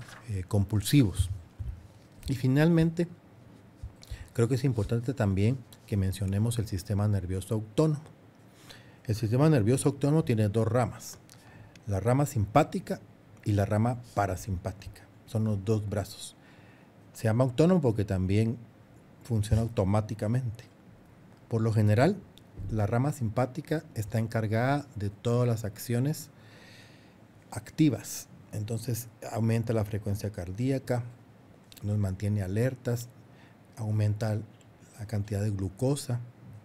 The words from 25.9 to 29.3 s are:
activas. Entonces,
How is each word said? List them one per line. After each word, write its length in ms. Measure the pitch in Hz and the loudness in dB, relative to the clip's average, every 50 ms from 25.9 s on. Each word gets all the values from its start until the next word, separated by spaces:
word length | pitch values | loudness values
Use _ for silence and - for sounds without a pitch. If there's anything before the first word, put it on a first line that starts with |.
| 117 120 131 147 156 - - - - - - - - - - - - - - - - - - - - - - - - - - - | -2 0 0 0 -2 -4 -10 -16 -20 -20 -20 -20 -20 -20 -20 -20 -20 -20 -20 -20 -20 -20 -20 -20 -20 -20 -20 -20 -20 -20 -20 -12
activas. 760 | - 110 - - - - 156 147 110 110 - - - - - - - - - - | -12 -12 -12 -8 2 4 4 4 4 0 -6 -10 -12 -12 -14 -16 -20 -20 -18 -10
Entonces, 560 | - 107 104 107 117 107 - 127 117 - - - - - - 127 | -8 -8 -6 -4 -6 -6 -4 -4 -4 -4 -6 -10 -16 -16 -12 -8